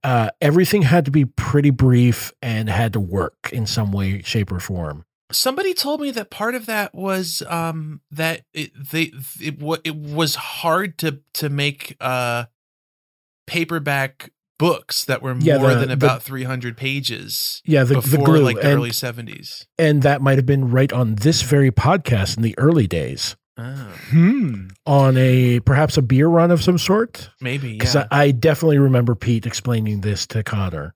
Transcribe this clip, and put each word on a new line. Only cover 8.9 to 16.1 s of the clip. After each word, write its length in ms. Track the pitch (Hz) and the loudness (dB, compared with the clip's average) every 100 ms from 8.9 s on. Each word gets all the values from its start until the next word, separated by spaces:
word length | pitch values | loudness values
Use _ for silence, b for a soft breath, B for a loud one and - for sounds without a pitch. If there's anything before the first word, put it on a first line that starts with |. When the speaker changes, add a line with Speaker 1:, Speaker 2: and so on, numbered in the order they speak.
Speaker 2:
they, 180 | 160 165 139 135 - | -4 -4 -6 -16 -10
it, 180 | 147 143 | -10 -8
wa-, 180 | 147 160 | -6 -6
it 140 | 165 151 | -6 -10
was 400 | 147 147 160 - | -8 -4 -2 -4
hard 600 | - - 170 170 196 - | -10 -6 -2 0 -2 -6
to, 200 | 160 139 _ | -6 -6 _
to 140 | - 151 | -8 -4
make, 480 | 143 143 143 - - | -2 -4 -4 -16 -8
uh, 440 | 131 127 120 120 117 _ _ _ _ _ _ _ _ _ - | -4 -2 -2 -4 -8 _ _ _ _ _ _ _ _ _ -8
paperback 840 | 175 165 165 147 139 135 _ - _ _ _ | -6 -4 -4 -4 -4 -4 _ -20 _ _ _
books 460 | 165 151 - - | 0 0 -4 -8
that 180 | - 127 | -4 -4
were 140 | 135 127 | -4 0
Speaker 1:
Yeah, 200 | 156 143 | 2 4
Speaker 2:
more 160 | 131 | 4
Speaker 1:
the, 60 | 120 | 4
Speaker 2:
than 80 | 131 | 0
Speaker 1:
the, 60 | |
Speaker 2:
about 280 | 127 143 | 2 2